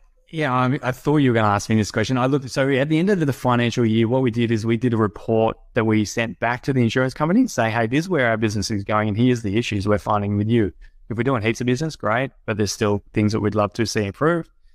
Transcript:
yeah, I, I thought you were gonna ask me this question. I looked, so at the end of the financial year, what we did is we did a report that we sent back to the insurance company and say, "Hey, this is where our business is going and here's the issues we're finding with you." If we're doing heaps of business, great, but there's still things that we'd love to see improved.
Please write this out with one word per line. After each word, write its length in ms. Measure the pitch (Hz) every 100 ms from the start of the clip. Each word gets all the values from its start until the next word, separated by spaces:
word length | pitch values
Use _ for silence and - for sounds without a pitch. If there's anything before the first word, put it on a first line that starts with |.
| _ _ _
yeah, 240 | 160 147
I, 260 | 127 127 143
I 80 | 123
thought 260 | 127 143 151
you 140 | 131
were 40 | 113
gonna 120 | 107
ask 220 | 104 -
me 60 | 110
this 140 | 101
question. 280 | 113 110 127
I 100 | 127
looked, 200 | 139 127
so 180 | 143 139
at 200 | 131 151
the 100 | 156
end 100 | 185
of 100 | 190
the 140 | 143
financial 500 | 123 127 120 120 123
year, 240 | 113 110 113
what 140 | 131
we 80 | 127
did 220 | 113 113
is 120 | 113 113
we 120 | 117
did 160 | 127
a 40 | 113
report 600 | 107 - - 113 110 - -
that 120 | 120 110
we 200 | 110 104
sent 340 | - 113 90
back 220 | 117 123
to 100 | -
the 100 | 135
insurance 320 | 113 131 131 -
company 240 | 156 214
and 100 | 254
say, 220 | - 113
"Hey, 160 | 113 113
this 180 | 139 185
is 40 |
where 180 | 160 120
our 100 | 110
business 320 | 110 104 95
is 140 | 104
going 240 | 101 107 107
and 100 | 101
here's 240 | 127 120
the 160 | 104 107
issues 300 | 120 104 98
we're 100 | 104
finding 400 | - 104 101 104
with 100 | 107
you." 240 | 117 92 - - - -
If 80 | 113
we're 60 |
doing 180 | 123 123
heaps 180 | 110 110
of 60 | 123
business, 300 | 123 156 -
great, 340 | 104 117 135 - -
but 120 | 107
there's 140 | 101
still 300 | - 107 101 -
things 180 | 110 104
that 80 | 107
we'd 160 | 104 104
love 180 | 104
to 120 | - 110
see 180 | 113 98
improved. 420 | - 151 170 170 _ -